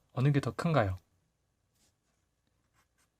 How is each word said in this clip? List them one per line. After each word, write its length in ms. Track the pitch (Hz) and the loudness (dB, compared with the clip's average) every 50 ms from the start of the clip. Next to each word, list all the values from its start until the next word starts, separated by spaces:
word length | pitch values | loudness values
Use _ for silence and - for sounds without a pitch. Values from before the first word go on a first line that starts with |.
| _ _ | _ _
어느 220 | - 123 127 147 139 | -4 0 0 2 2
게 80 | 143 | 2
더 100 | - 120 | 0 -2
큰가요? 480 | 104 - - 175 156 131 107 95 92 - - _ _ _ _ _ _ _ _ _ _ _ _ _ _ _ _ _ _ _ _ _ _ _ _ _ _ _ _ _ _ _ _ _ _ _ _ _ _ _ _ _ _ _ | -6 -4 -4 0 2 2 2 0 -2 -6 -10 _ _ _ _ _ _ _ _ _ _ _ _ _ _ _ _ _ _ _ _ _ _ _ _ _ _ _ _ _ _ _ _ _ _ _ _ _ _ _ _ _ _ _